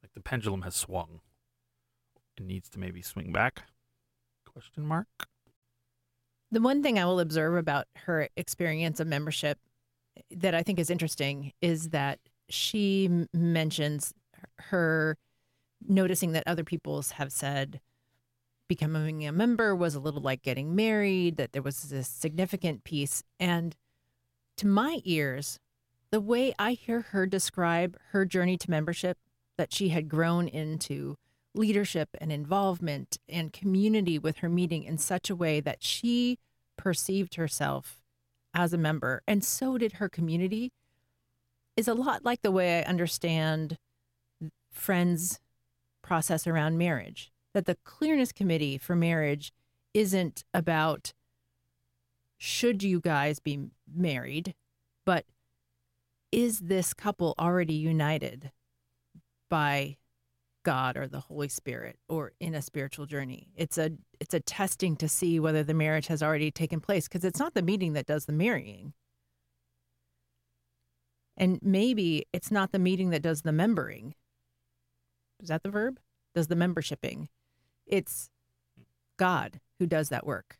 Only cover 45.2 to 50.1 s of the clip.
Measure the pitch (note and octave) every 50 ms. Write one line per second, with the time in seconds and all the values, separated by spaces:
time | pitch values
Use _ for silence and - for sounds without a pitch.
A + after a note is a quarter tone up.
45.2 | F3 F3+ - - _ _ _ _ _ _ _ _ _ _ _ _ - - F3+ E3
46.2 | D#3 - E3 D#3 - F3 E3 D#3+ D3+ D#3 E3 E3 E3+ F3 D#3+ B2+ F#2 - - -
47.2 | - - _ _ _ _ _ G#3 F#3 - F3 - _ - - - D#4 D#4 D#4+ C#4+
48.2 | B3+ A#3+ - - G3+ F#3 E3 D#3+ D3+ C#3+ C3+ C#3 - - F3+ F3 E3+ E3+ E3+ D#3+
49.2 | D3+ D3 C#3+ D3 D3 - _ _ _ _ _ _ _ _ _ G#3 A3 F#3